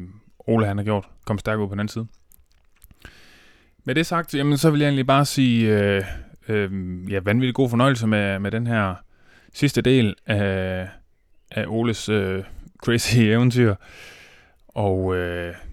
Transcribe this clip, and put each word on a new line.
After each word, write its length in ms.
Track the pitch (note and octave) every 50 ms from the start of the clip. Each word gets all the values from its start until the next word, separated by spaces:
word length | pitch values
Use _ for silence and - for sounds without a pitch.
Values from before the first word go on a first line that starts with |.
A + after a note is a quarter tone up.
| F2+ F#2 G2 G#2+ - _ _ -
Ole 260 | - - A2+ A2+ A2
han 120 | G2+ G2 G2+
har 60 | G#2
gjort. 260 | G#2+ G#2+ G2+ F#2+ - - - _
Kom 120 | - A2 G2+
stærk 220 | - A2 G#2+ G#2+
ud 80 | G#2 G2
på 40 |
den 80 | G2+ G2+
anden 140 | G#2 G#2+ -
side. 140 | A2+ A#2 A2+ - - _ _ - - _ _ _ _ _ _ _ _ - - - _ - - - - - - - - - - _ _ _ _ _ _ _
Med 120 | B2+ C3
det 100 | D3+ E3
sagt, 280 | - F3 E3+ E3+ - -
jamen, 240 | C#3 C#3 D3 D3 C#3
så 140 | D3 D#3+
vil 80 | D3+ D3
jeg 80 | D3 C#3+
egentlig 200 | C#3+ C3+ C3 B2+
bare 180 | C3+ C#3 D3
sige, 540 | C#3 - - C3+ B2+ A#2+ A#2 A2+ A2 G#2+ G#2
øh, 240 | G2+ G2+ G2+ G2 F#2+ F#2+ - - - - - - _ -
øh, 240 | A2 G#2 G2+ F#2+ G2 G2 F#2 F2+ F2+ F2+ F2+ F#2+
ja, 80 | G2 F#2+
vanvittigt 360 | F2+ G2+ G#2+ A#2+ C3 B2+ A#2+
god 140 | - C3+ B2
fornøjelse 380 | A#2 A#2 B2 C#3 C3+ A#2+ A2+ A2
med, 320 | G#2+ G#2 G2+ G2 G2 F#2+
med 120 | G2+ G2
den 160 | G#2 A2+ A#2+ A#2
her 280 | A#2 A2 G#2 F#2+ F#2 - - - _ _ _ _ _ _ _ _ -
sidste 280 | - - C#3+ - B2+
del 340 | A2+ B2+ C3 C3 A#2 G#2 F#2+ - _
af, 640 | - A2 G2+ G2+ G2 F#2+ F#2+ F#2 F#2 F#2 F#2 F#2 F#2 - - - _ _ _ _ _ _ _ _ _
af 140 | - A2 G#2+ -
Oles, 420 | G#2+ A2+ A#2 A#2+ A2 - - -
øh, 340 | G#2+ G#2+ F#2+ F#2+ F#2+ F#2+ F#2+ - - - - - - _
crazy 400 | - - A#2 A#2+ - - A2+ A#2+ A2+ G#2+
<laughs> 80 | G#2+
eventyr. 400 | A#2 B2 B2+ A#2 B2 B2 A2 G2+ - - - - - - - - - - - - - _ _ _ _ _ -
Og, 480 | - - G#2 G2+ F#2+ F#2 F#2 F#2 F#2
øh, 400 | F2+ F2+ F2 F2 F2 F2 F2 F2 - - -